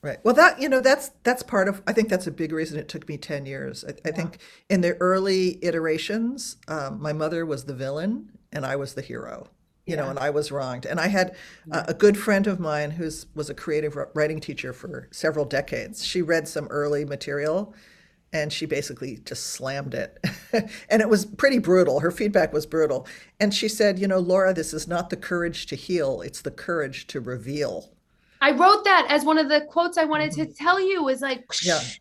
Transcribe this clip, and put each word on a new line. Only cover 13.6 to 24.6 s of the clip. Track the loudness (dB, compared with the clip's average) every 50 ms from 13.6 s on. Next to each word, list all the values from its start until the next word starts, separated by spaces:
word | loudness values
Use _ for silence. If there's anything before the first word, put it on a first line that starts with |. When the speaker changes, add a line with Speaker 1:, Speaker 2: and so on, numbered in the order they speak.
| -6 -2 -2 0 -2 -2 -4
Speaker 1:
wr-, | -6 -8 -4 0
writing | 0 0 2 0 -4
teacher | -8 -10 -10 -8 -8 -10
for | -12 -12 -12 -12 -12 -12 -14 -14
several | -12 -2 -2 0 0 0 -2
decades. | 0 0 -2 -2 -2 -4 -6 -6 -8 -10 -8 -8
She | -4 -2 -2
read | 0 2 2 0 0
some | -2 -6 -6 -6 -4
early | -4 -2 -2 0 -2 -2 -2
material | -4 -8 -8 -8 -6 -6 -4 -2 0 0 -2 -2 -4 -12 -20 -20 -20 -20 _ _ _ _ _ _ _
and | -4 -4 -4 -2
she | -4 -6 -4
basically | -2 -2 -4 -4 -6 -10 -10 -10 -10 -12 -12 -12
just | -12 -10 -10 -8
slammed | -8 -8 -6 -6 -6 -6 -6 -6 -6 -6
it. | -6 -6 -8 -10 -4 -4 -4 -4 -4 -8 -2
<laughs> | -2 -2 -2 -2 -10 -18 -2 2
And | 4 4
it | 6 6
was | 4 4 4
pretty | -4 -2 2 4 4 4 4
brutal. | 4 6 6 6 6 6 4 2
Her | 0 0
feedback | 0 0 -2 2 4 4 4 4
was | 0 -4 -4
brutal. | -2 0 2 2 2 0 -2 -4 -10 -18 -20 -20 -20 _ _
And | 0 0
she | 2 0 -2 -2
said, | 0 4 2 2 4 2
"You | 0 2
know, | 2 2
Laura, | 4 4 4 4 6 4 2
this | 0